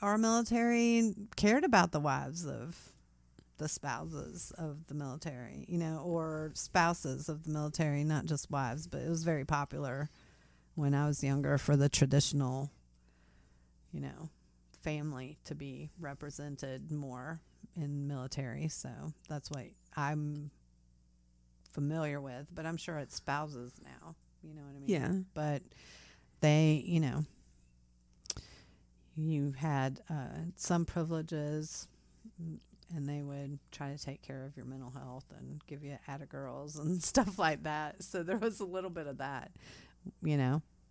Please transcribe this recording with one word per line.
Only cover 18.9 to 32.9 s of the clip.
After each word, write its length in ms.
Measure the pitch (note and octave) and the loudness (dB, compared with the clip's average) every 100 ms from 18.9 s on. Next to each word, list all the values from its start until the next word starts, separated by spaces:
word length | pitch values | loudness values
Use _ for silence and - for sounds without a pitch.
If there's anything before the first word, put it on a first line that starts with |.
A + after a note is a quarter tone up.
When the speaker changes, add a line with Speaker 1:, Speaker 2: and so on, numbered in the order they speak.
| A#2+ D3+ - - | -10 -10 -10 -10
Speaker 1:
that's 220 | D3 - | -8 -8
why 220 | C#3+ A#2+ - _ - | -10 -10 -16 _ -4
I'm 540 | C#3+ D3+ D3 D3 D3 - _ _ _ _ _ _ _ _ _ _ - | -2 0 -2 -6 -10 -14 _ _ _ _ _ _ _ _ _ _ -12
familiar 480 | - C#3+ D#3+ D3+ C#3+ | -4 -2 0 -2 -4
with, 260 | C#3 B2 D3 | -6 -10 -10
but 120 | E3+ D#3+ | -8 -6
I'm 100 | E3 | -4
sure 220 | - D#3 | -4 -6
it's 160 | C3+ - | -6 -6
spouses 560 | - C#3 D3+ B2+ B2 - | -2 -2 -2 -6 -10 -14
now. 320 | C#3 B2+ D#3+ D#3+ _ _ | -20 -18 -18 -18 _ _
You 120 | D#3+ | -16
know 80 | D3+ | -16
what 140 | C#3+ C#3 | -14 -6
I 20 | |
mean? 80 | C#3 | 0
Speaker 2:
Yeah. 240 | E3+ F3 F#3+ F#3 | 2 2 0 -2
Speaker 1:
But 280 | - D3+ C#3+ - - - - - - - - | -4 -2 -2 -6 -20 -20 -20 -20 -20 -20 4
they, 420 | D3+ D3+ D#3 D3+ - | 6 8 8 6 4
you 140 | E3+ | 2
know, 240 | C#3+ C3+ D#3 - - - _ _ _ _ _ _ - - - - - - - _ - D#3 | 4 0 -2 -8 -20 -20 _ _ _ _ _ _ -8 -8 -8 -18 -20 -20 -20 _ -12 -4
you 360 | D#3 D3+ C#3+ C3+ | 0 2 2 0
had, 440 | D#3 C#3 C3 C3+ - | 0 2 2 -2 -6
uh, 400 | D3+ B2+ D#3 E3 - | -6 -4 -6 -8 -4
some 280 | - F3 | 2 2
privileges, 1040 | E3 F3 D#3+ D#3+ D#3+ D#3 D3 D3+ D#3 - - - - - A3 - | 2 0 0 -2 -2 -2 -2 -2 -4 -8 -12 -18 -20 -20 -18 -12
m-, 200 | E3 D#3 - - - | -10 -10 -14 -20 -10